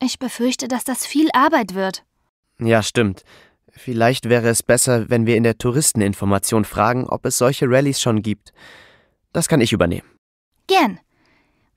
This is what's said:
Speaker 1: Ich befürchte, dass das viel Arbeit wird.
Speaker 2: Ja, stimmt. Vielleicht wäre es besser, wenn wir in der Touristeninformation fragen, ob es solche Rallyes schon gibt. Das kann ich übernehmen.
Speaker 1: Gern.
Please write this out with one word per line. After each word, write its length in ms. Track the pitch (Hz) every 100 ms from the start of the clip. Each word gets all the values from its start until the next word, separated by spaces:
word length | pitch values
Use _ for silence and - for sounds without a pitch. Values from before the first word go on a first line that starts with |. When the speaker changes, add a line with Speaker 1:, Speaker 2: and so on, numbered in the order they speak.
Speaker 1:
Ich 160 | 254 -
befürchte, 500 | 247 - 240 254 247
dass 160 | 247
das 220 | - 247 -
viel 240 | 277 320
Arbeit 420 | 254 294 311 208 185
wird. 280 | 190 190 _ _ _ _ _ -
Speaker 2:
Ja, 240 | 113 113
stimmt. 420 | 104 - 107 92 - - _ _ _
Vielleicht 580 | - - 113 117 131 113
wäre 200 | 120 117
es 160 | 117
besser, 440 | - 123 - 120 110
wenn 200 | 120 113
wir 80 | 113
in 80 |
der 160 | 117 110
Touristeninformation 1080 | 123 123 160 - 101 98 101 98 - 113 104
fragen, 400 | - 104 123 127
ob 220 | - 127
es 100 | -
solche 320 | 123 143 135
Rallyes 320 | 127 143 135
schon 220 | 123 107
gibt. 300 | 104 104 _ _ - - - _ _ _ _
Das 140 | - 165
kann 140 | 156
ich 100 | 110
übernehmen. 380 | 104 85 90 - _ _ _ _ _ -
Speaker 1:
Gern. 340 | 381 269 180 _ _ _ _ _ _ _